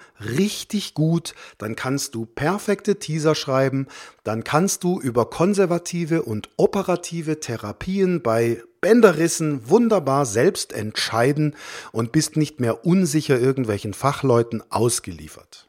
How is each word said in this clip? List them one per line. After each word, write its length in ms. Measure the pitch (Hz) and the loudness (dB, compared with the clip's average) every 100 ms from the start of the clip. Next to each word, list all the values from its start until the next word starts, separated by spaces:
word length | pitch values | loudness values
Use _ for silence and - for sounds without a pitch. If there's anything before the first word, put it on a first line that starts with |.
| - - | -12 -14
richtig 720 | 107 123 202 - - 214 - | -6 0 0 -2 -6 -6 -6
gut, 420 | - 160 170 - - - - | -2 0 0 -4 -16 -20 -10
dann 180 | 107 113 | -8 -6
kannst 400 | 127 139 - 113 | -4 -4 -4 -8
du 100 | 113 | -10
perfekte 760 | - 143 196 - 202 - 202 | -4 -2 -2 -2 -4 0 -2
Teaser 360 | - 156 151 151 | -2 -2 0 0
schreiben, 520 | - 131 135 135 135 - - _ | 0 0 0 -2 -6 -12 -20 _
dann 220 | - 110 107 | -6 -6 0
kannst 400 | 151 190 - 180 | 0 0 -2 -2
du 160 | 180 | -2
über 280 | 135 117 110 | -2 0 -2
konservative 920 | - 175 196 185 170 175 170 160 165 | 0 0 2 0 0 -4 -6 -2 -2
und 260 | - 107 - - | -2 -6 -8 0
operative 840 | 190 202 185 175 - 170 156 156 | 0 0 -2 -4 -4 -8 -6 -6
Therapien 800 | - 113 104 104 - 196 185 175 | -6 -8 -8 -10 -6 0 0 0
bei 400 | 117 113 117 117 - - | 2 2 2 0 -6 -2
Bänderrissen 920 | 170 233 220 160 170 - 156 139 113 | 4 8 8 6 0 0 -2 -4 4
wunderbar 560 | 208 233 202 139 135 135 | 4 6 2 2 0 2
selbst 460 | 101 156 - - | 2 2 2 -6
entscheiden 800 | - 107 - - 113 123 147 151 - - - - | -6 -6 -4 -2 2 2 2 0 -4 -16 -16 -10
und 220 | 110 113 | -4 0
bist 240 | 156 151 156 | 0 0 0
nicht 240 | 151 - | -2 0
mehr 240 | 117 113 170 | -2 0 2
unsicher 520 | 180 180 151 143 131 | 2 4 0 2 2
irgendwelchen 560 | 127 135 113 101 107 | 2 0 -2 -2 -4
Fachleuten 720 | 98 135 - 135 120 117 110 - | -4 -2 0 2 2 2 -4 -6
ausgeliefert. 960 | 101 117 - - 80 76 - - - | 0 0 -2 -8 -14 -16 -20 -20 -20